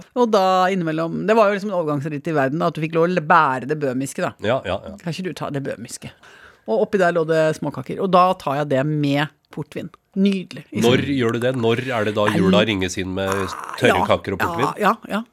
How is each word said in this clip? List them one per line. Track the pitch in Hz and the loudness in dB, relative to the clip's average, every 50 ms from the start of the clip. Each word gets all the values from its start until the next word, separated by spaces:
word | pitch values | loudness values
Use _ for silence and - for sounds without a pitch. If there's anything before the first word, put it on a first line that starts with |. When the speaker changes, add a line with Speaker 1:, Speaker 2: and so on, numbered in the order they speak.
| 175 - _ | -14 -8 _
Speaker 1:
Og | 254 247 226 | 0 2 2
da | 214 202 185 190 185 185 185 180 | 4 4 4 4 4 4 4 2
innimellom, | 196 190 170 160 156 156 165 165 165 156 165 | 2 0 -2 -2 -2 -2 -4 -4 -4 -4 0
det | 185 220 | 2 4
var | 233 214 196 | 4 4 4
jo | 208 196 | 2 0
liksom | 185 214 196 | -2 -4 -2
en | 175 | -2
overgangsritt | 165 151 147 147 131 160 151 143 - | -2 -2 -2 -2 -4 -4 -6 -6 -4
i | 170 160 | -2 0
verden | 147 135 131 139 165 | 0 0 0 0 0
da, | 175 170 | 0 -2
at | 156 | -2
du | 160 | -2
fikk | 156 160 170 | -4 -2 0
lov | 165 165 175 | 2 2 2
å | 185 180 151 | 2 0 2
bære | 151 180 165 156 143 131 131 127 131 | 4 4 6 6 4 2 -2 -4 -4
det | 151 156 | -4 -2
bøhmiske | 143 135 127 127 135 135 - - 180 | -2 -2 -2 -2 -4 -4 -4 -4 -6
da. | 143 - - | -6 -6 -4
Speaker 2:
Ja, | 98 104 120 131 104 | -2 -2 0 0 -2
ja, | 101 87 101 - | -4 -4 -6 -6
ja. | - - | -10 -16
Speaker 1:
Kan | - - 175 160 | -10 -8 -8 -8
ikke | - 185 | -6 -8
du | 180 151 | -8 -8
ta | - 151 - | -8 -8 -6
det | 147 139 139 | -6 -6 -6
bøhmiske? | - - - 117 - - - - - - _ - - - - - - - _ _ - | -8 -8 -10 -12 -14 -14 -16 -16 -18 -18 _ -20 -20 -20 -20 -20 -20 -20 _ _ -2
Og | 220 214 208 | 0 0 0
oppi | 208 - 196 | 0 2 2
der | 180 170 175 | 2 2 2
lå | 175 160 | 2 0
det | 156 160 160 156 156 156 - | 2 2 2 2 2 0 -2
småkaker. | - 147 139 135 127 - - - | -6 -6 -8 -8 -8 -8 -6 -4
Og | 185 190 | 0 2
da | 180 180 180 185 185 | 4 4 4 4 2
tar | 180 - 151 135 143 151 | -2 -2 -4 -2 -2 -2
jeg | 147 | 0
det | 139 127 135 | 0 0 2
med | 151 151 151 147 143 139 143 147 - - _ _ _ - | 0 0 0 0 2 2 0 0 -2 -6 _ _ _ -14
portvin. | - 151 - - - 214 165 - _ _ _ _ | -14 -14 -10 -10 -12 -12 -12 -14 _ _ _ _
Nydelig. | 196 190 202 196 190 175 - - 147 151 - - | 0 2 2 2 0 -4 -10 -14 -18 -18 -8 -4
Speaker 2:
Når | - 117 117 127 135 139 | 0 4 4 4 4 2
gjør | 139 143 135 120 113 113 | 0 0 0 0 0 0
du | 120 | 0
det? | 117 123 131 | -2 -2 0
Når | 131 113 113 117 117 123 | 0 2 2 2 0 -2
er | 131 123 113 104 | -4 -4 -2 -2
det | 107 104 | 0 0
da | 107 104 | 0 0
Speaker 1:
Nei. | 107 104 | 2 2
Speaker 2:
jula | 101 95 95 92 101 110 | 2 4 4 4 4 4
ringes | 110 107 95 92 92 - - | 2 2 0 -2 -2 -4 -4
inn | 90 92 92 | -6 -4 -4
med | 92 95 95 98 98 95 90 - - - - - - | -4 -2 -2 -2 -2 -4 -6 -8 -10 -12 -12 -4 0
tørre | 120 - 101 87 | 2 2 4 2
Speaker 1:
Ja, | 87 | 2
Speaker 2:
kaker | - 101 90 - - 95 | 2 0 0 0 -4 -4
og | 92 | -2
portvin? | 107 - 170 113 131 | -2 -4 -2 -2 -2
Speaker 1:
ja, | - - - | -2 -2 0
ja, | 208 190 226 - - - | 0 0 0 -2 -4 -6
ja. | 185 208 233 - | -6 -6 -6 -8